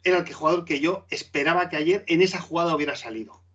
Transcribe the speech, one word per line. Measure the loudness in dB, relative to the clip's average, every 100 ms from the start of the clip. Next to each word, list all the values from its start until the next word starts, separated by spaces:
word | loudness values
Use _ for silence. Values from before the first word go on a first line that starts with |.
era | 4 2
el |
que, | 0
jugador | -2 2 2
que | 0 -2
yo | -2 -2 -8
esperaba | -12 -6 -2 0 0 0
que | -2
ayer | 0 0 2
en | 4
esa | 4 2
jugada | -4 -2 0
hubiera | 0 -2
salido | -6 -10 -12 -12 -16 _